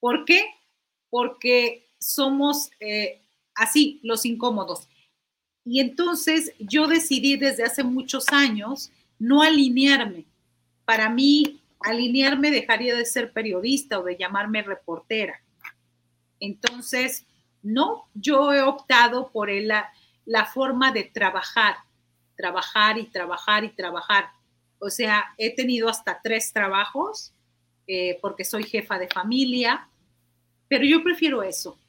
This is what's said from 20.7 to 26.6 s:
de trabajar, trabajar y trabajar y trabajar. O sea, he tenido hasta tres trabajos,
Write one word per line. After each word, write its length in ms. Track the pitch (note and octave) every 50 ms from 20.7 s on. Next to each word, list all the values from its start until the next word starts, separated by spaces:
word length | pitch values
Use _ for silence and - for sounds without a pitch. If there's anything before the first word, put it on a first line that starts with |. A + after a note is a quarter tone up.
| C4+ B3 C4 C4 A3+
de 120 | A3 G3
trabajar, 680 | - _ A3+ G#3 F#3+ F#3 F#3+ F#3 - - A#3+ A3 G#3 F#3+ - - _ _ _ _ _ _ _ _ _ _
trabajar 600 | _ - F3+ F3 F3+ F3 - - A3 G#3 G#3+ A3 A3+
y 80 | A3
trabajar 580 | - _ F#3+ F3+ E3+ F3 F3 - - G#3 G#3+ G#3+
y 60 | A3
trabajar. 560 | - - F#3 F3 E3+ E3+ E3 - G#3 G3+ F#3+ - _ _ _ _ _ _ _ _ _ _
O 120 | - G3+
sea, 440 | - - B3 G#3+ G#3 G#3 G3+ - - _
he 160 | A3 A3+ -
tenido 340 | - B3+ B3 B3 A#3 A3+ A3+
hasta 320 | A3 A3 - - F3+ - _
tres 300 | A3+ A3+ A3+ A3 - -
trabajos, 800 | A3